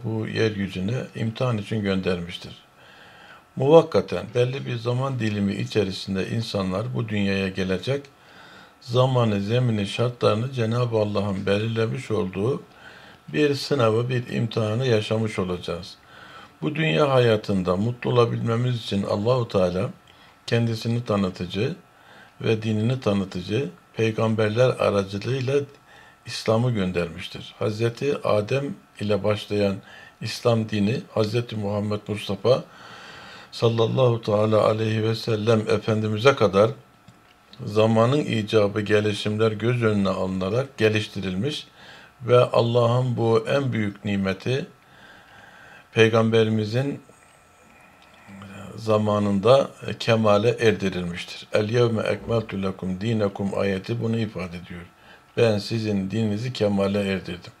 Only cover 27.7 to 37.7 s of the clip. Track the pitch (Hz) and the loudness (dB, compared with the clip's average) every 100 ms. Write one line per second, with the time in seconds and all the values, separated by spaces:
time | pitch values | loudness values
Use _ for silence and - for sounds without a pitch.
27.7 | 107 117 117 139 139 - 104 104 135 143 | -2 -2 -2 -2 -2 0 0 0 -2 -4
28.7 | 196 - - 104 104 104 104 - 104 101 | -10 -16 -6 -2 0 0 -2 -2 0 0
29.7 | 95 - - - - 113 - 123 113 107 | -2 -10 -20 -20 -12 -10 -2 0 2 0
30.7 | 107 101 131 - 107 104 120 120 110 101 | 0 0 0 -2 -2 0 -2 -4 -6 -4
31.7 | 104 104 104 - 104 - 98 110 131 - | -2 -2 -4 -6 -6 -6 0 2 2 0
32.7 | - - - - - - - - - 117 | -18 -20 -20 -20 -20 -20 -20 -18 0 2
33.7 | 113 113 120 127 113 - 104 110 107 104 | 2 2 4 4 2 0 2 4 4 4
34.7 | 107 110 110 110 113 - 107 107 110 107 | 2 0 0 0 -2 -2 0 2 2 2
35.7 | 107 - 107 107 107 131 131 101 95 117 | 0 0 0 0 2 4 4 4 6 4
36.7 | 127 - _ - - _ _ _ - 120 | 0 -16 _ -20 -20 _ _ _ -12 -2